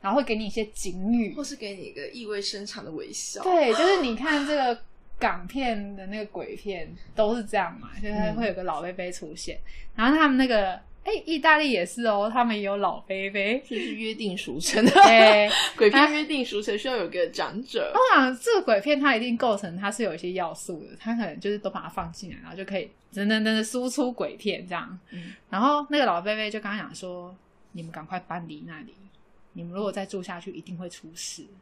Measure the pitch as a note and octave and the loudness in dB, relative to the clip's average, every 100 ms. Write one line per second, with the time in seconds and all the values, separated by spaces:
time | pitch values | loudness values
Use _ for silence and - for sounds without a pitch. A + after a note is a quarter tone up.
0 | G3 B3 C4+ G#3+ G#3+ A3+ G#3+ - G3 F3+ | 2 0 0 -2 -2 -4 -4 -6 -8 -4
1 | G3 A#3+ G#3 - C#4 C#4+ G#3 G3 C#3 - | 0 2 0 -4 -10 -10 -12 -12 -14 -12
2 | C#3+ B3 G#3+ G#3 G3+ G#3 G3+ - C3+ D#3 | -14 -12 -8 -6 -6 -8 -10 -12 -12 -12
3 | - - - - F#4 F4 C#4 A3 E4+ F#4+ | -10 -10 -10 -6 2 4 4 4 4 4
4 | C4+ A3+ D4 D4 C#4+ D4 B3+ A#3 - - | 2 -2 0 0 0 0 0 -2 -8 -18
5 | - - A#3 F3+ F3+ B3+ B3+ G#2+ G3+ G3 | -12 -2 -2 -2 -6 -4 -2 -4 -6 -10
6 | F#3+ G#3 G#3 F#3 - G3+ G#3 F#3 D#3 E3 | -10 -8 -8 -10 -10 -10 -8 -8 -8 -12
7 | - - G#3+ A#3+ G3+ G#3 F3 - - - | -12 0 2 2 -2 -2 -2 -6 -14 -6
8 | G#3 G#3 G#3+ G#3+ A3+ F#3 F3+ D#3 F3 F#3 | -4 0 0 0 -2 -2 -4 -4 -6 -8
9 | F3+ F3+ E3 E3+ - - - - - - | -8 -8 -12 -10 -8 -6 -8 -8 -10 0
10 | A#3 D#4 D4+ C4 C4 A3 G3 F3+ - - | 4 6 6 4 4 4 2 -4 -12 -12
11 | - G#4 - D#4+ D#4+ D4+ D4+ A3 F3+ - | -4 -4 -2 2 6 6 4 0 -2 -2
12 | A#3 G3+ G#3 A#3 A#3+ G#3+ G3 G3+ F#3+ E3+ | 0 0 0 2 0 0 -2 0 0 -2
13 | - F#3+ G3 G3+ G3 B3+ - A3+ F4 G#3 | -8 -6 -4 -2 -2 -2 -4 -6 -6 -6
14 | A3 A3 G#3 F3+ - A#2+ - - A#3 - | -6 -4 -6 -6 -8 -6 -2 4 6 10
15 | G4 A3+ A3 G#3 G#3 - - - A3 C4+ | 12 12 10 10 6 2 -2 4 6 8
16 | D4 D4+ D4+ D4 A#3+ G3+ G#3+ G#3 C4 B3 | 6 4 -2 -2 -2 -4 -4 -4 -2 -2
17 | E3+ F3+ E3+ - D3+ F#3 C4 - G3 - | -4 -2 -2 -2 -6 -6 -6 -4 0 4
18 | B4+ F4+ C4 B3+ - A4 - G#3 C#4+ C#4+ | 6 6 6 0 2 2 4 2 4 2
19 | C#4+ A#3 B3 A#3 B3 G3+ F#3 F3 G3+ G3+ | 4 2 0 0 2 0 -2 -4 -4 -2
20 | G#3+ D#3+ F3+ F#3 E3+ - - F3 - - | -4 -2 -6 -4 -4 -6 -10 -12 -12 -12
21 | A3+ A#3 G3+ D#3 G3+ G#3 G3 G3 - - | -6 -4 -4 -6 -6 -4 -4 -8 -8 -8
22 | E3+ E3+ F3+ - - F3+ F#3+ F#3+ - _ | -8 -10 -14 -16 -16 -14 -6 -6 -6 _
23 | _ G3+ G3+ A3 A3 A3 A3 B3+ B3+ B3 | _ -4 0 2 2 2 0 -2 -2 0
24 | B3+ A#3 - - G#3 F3+ F3+ E3+ D#3+ F3+ | 0 0 -6 -4 -4 -4 -6 -8 -8 -14
25 | _ G#3 E3+ - _ G3 B3+ D4 C#4+ D4 | _ -16 -16 -18 _ 0 2 2 0 2
26 | B3 E3+ F#3+ G#3+ G#3+ G#3+ G#3 G#3 F3 E3 | 2 2 -2 -2 -4 -6 -6 -8 -8 -12
27 | F#3 F3+ F3 F#3 _ _ _ F3 E3 E3 | -12 -12 -14 -20 _ _ _ -16 -14 -14
28 | D#3 F#3 - E3+ E3 D3+ E3 D#3+ - - | -10 -10 -8 -10 -10 -14 -16 -16 -18 -20
29 | G3 - _ - - - E3+ F3+ G#3 G3 | -20 -20 _ -20 -20 -14 -12 -6 -6 -6
30 | F#3+ G3 F3+ F3 F#3 D#3+ E3+ F3 F3+ - | -8 -8 -10 -12 -12 -14 -12 -12 -12 -14
31 | D#3+ E3 - - - G3 | -18 -14 -12 -12 -18 -20